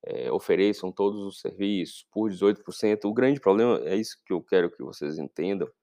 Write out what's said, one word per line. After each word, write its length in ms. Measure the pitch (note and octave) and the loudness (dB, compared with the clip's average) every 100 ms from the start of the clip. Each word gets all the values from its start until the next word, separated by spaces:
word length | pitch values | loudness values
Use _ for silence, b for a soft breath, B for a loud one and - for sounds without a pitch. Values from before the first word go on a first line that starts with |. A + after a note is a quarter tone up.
eh, 280 | - - A#1+ | -8 -8 -4
ofereçam 640 | C2+ - F2+ G2+ G2+ F#2 | -4 0 2 4 2 -6
todos 280 | - G2+ G#2 | -2 -2 -2
os 200 | G2 F#2+ | -10 -10
serviços 680 | - F#2 G2+ G2+ E2 - - | -12 -4 -2 -2 -4 -10 -10
por 200 | G2+ A2 | -4 -4
dezoito 340 | F#2 G2+ G2+ | 2 2 2
por 80 | - | -6
cento, 380 | - A2 G#2 G#2 | -2 0 2 0
o 40 | |
grande 280 | A2 C3 C#3+ | 2 2 4
problema, 400 | - G2+ A#2+ G#2 | 4 4 4 2
é 140 | B1 G2 | 0 -2
isso 200 | A2 - _ | -2 -10 _
que 60 | |
eu 100 | F2+ | -6
quero 300 | - F#2+ E2+ | 2 2 2
que 100 | - | -2
vocês 380 | C2+ - D2 D#2 | -14 -8 -8 -6
entendam 500 | D2 - E2+ G2 E2+ _ | -10 -6 -4 -2 -6 _